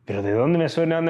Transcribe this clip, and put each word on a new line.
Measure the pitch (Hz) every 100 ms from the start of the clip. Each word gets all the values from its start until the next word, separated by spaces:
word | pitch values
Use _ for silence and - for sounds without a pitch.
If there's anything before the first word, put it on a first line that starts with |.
"¿pero | - 101
de | 101
dónde | 110 139 170
me | 156
suena?". | - 165 165